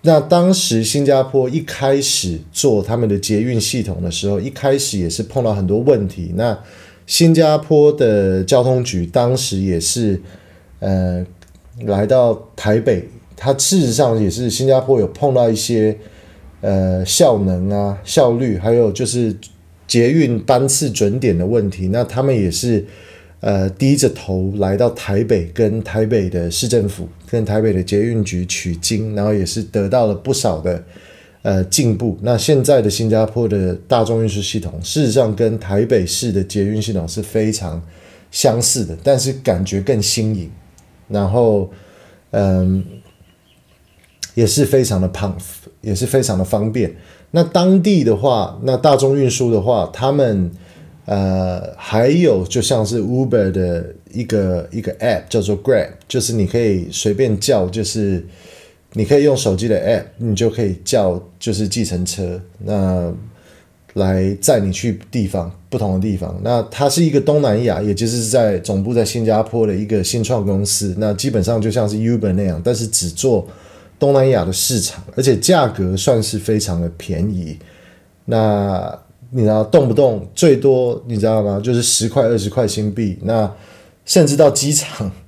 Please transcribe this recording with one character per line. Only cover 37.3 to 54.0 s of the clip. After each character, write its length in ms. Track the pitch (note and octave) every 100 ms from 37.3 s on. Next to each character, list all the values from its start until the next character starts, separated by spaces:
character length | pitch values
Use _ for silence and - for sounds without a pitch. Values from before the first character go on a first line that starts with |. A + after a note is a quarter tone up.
| A2 G#2+
常 300 | G#2+ F2 D#2+ E2 - - - _
相 320 | - C#3+ A2+
似 240 | A#2+ C3 F#2
的， 100 | E2
但 160 | - C3+
是 140 | C3+
感 320 | C3+ - F2+ F#2+
觉 160 | G2
更 180 | G2 A#2
新 360 | G2+ - A2 G#2+
颖， 160 | E2 - - - _ _ _
然 200 | G#2 G2
后， 440 | A#2 A#2 G#2 F#2+ - - - - _ _
嗯， 560 | G#2 G2 F#2 F#2 F#2+ F#2 A2+ - _ _ _ _ _ _ _ _ _ _ _ - -
也 100 | A2+
是 180 | -
非 220 | A#2 C3+ B2
常 160 | F#2+
的 60 | F#2
胖， 280 | F#2 G2+ F2 - - - _
也 140 | A2 F#2+
是 100 | B2
非 160 | C3+
常 160 | - F#2
的 80 | F#2
方 260 | G#2+ A2
便。 240 | A#2 F#2 - - - _
那 120 | E3
当 380 | E3+ F3+ F#3 F#3+
地 220 | F3+ F#3+
的 120 | A#2 G#2
话， 440 | C3 A#2+ F#2 F#2+
那 140 | B2 B2+
大 180 | D#3 C3+
众 220 | C3+ C#3
运 100 | C3
输 240 | - B2
的 80 | A2
话， 300 | G2+ A#2 E2
他 200 | - B2+
们， 400 | C#3+ B2+ G2+ F2 E2+ - - - - -
呃， 680 | G2+ F#2+ F#2+ F#2 F2+ F#2 -
还 340 | - A2 B2
有 360 | E3 E3+ G2+ F2+
就 160 | B2
像 240 | G#2+ B2 G#2+
是 160 | A#2
Uber 500 | G2+ B2 C3 A#2 F#2+
的 440 | F#2 F2+ E2+ E2+ -